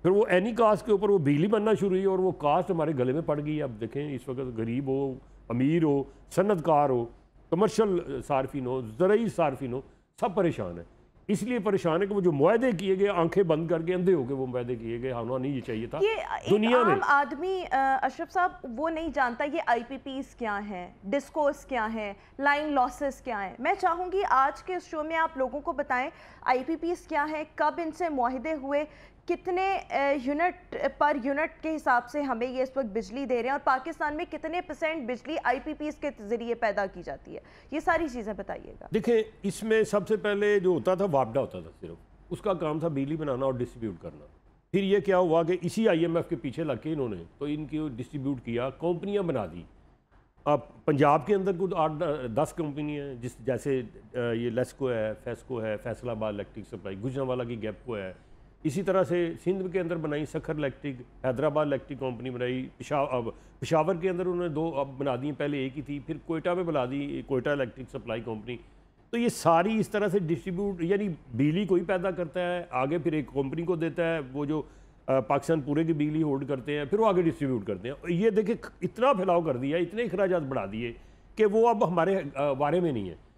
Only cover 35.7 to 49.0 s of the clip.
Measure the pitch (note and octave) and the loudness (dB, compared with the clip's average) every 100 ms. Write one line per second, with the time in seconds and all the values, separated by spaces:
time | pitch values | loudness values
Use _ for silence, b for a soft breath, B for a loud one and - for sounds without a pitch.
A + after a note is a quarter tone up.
35.7 | D4+ D4+ D4 D4 A3 G3+ A3+ A3+ A#3 A3+ | -6 -8 -6 -8 -8 -6 -4 -4 -2 0
36.7 | G3+ G3 F3+ D#3 C#3 - - B B B | 0 -4 -6 -12 -14 -14 -16 B B B
37.7 | D4 E4+ E4 D#4+ A#3+ G#3 G3+ G3 F3 - | -4 0 2 0 -4 -8 -8 -8 -10 -12
38.7 | - - G3 A#3 A3+ A3 - G3+ - A3 | -18 -4 -2 4 2 2 -4 -6 -4 2
39.7 | A3 G#3+ G#3 E3+ G#3+ G#3 G3+ G#3 G#3 F3+ | 2 4 0 0 0 2 2 4 4 4
40.7 | E3+ F#3 F#3 G3 C#3 A#2 B2 A#2 F#2 E2 | 2 2 2 2 2 2 0 -2 -6 -12
41.7 | - E2 E2 - - - - G#3 F3 D#3 | -14 -14 -14 -20 -20 -12 -6 -2 -2 -2
42.7 | D#3+ E3+ C#3 C3+ D#3 D3+ B2+ C3+ B2+ B2 | -2 -2 -2 -2 -4 -4 0 0 -2 -6
43.7 | B2 A2+ E2+ E2+ D2+ D2 - _ _ _ | -4 -8 -8 -14 -16 -20 -20 _ _ _
44.7 | G3 G3 G3+ F#3 F#3 F3+ D#3+ E3 F3+ F3 | 0 2 2 4 4 6 4 2 0 -2
45.7 | - A3 E3+ E3+ E3 C#3 E3 C#3 A#2+ D#3+ | 2 4 4 2 0 -2 -6 -6 -4 -4
46.7 | A2+ D#3 D#3 B2 F#2 E2+ _ D3 D3+ D3 | -4 -4 -2 -2 -4 -10 _ -6 -6 -6
47.7 | D3+ D#3 A#2 B2 D3 C3+ C3 A#2+ A#2 C3 | -6 -6 -8 -8 -4 -4 -4 -2 -2 -2
48.7 | C3 E3 E3+ | -2 -2 -2